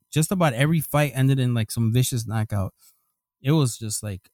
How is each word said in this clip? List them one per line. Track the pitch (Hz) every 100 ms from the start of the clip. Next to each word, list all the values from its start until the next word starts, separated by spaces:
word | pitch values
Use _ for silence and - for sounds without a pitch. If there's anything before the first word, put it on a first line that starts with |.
| _
just | 151 160
about | 190 160
every | 117 147 165
fight | - 147 147
ended | 131 135 135
in, | 123
like, | 120 107
some | 117 113
vicious | 123 127 120 113
knockout. | 113 110 101 92 - _ _ _ _ _ _
It | 135
was | 160 131 -
just, | 110 -
like, | 107 92 _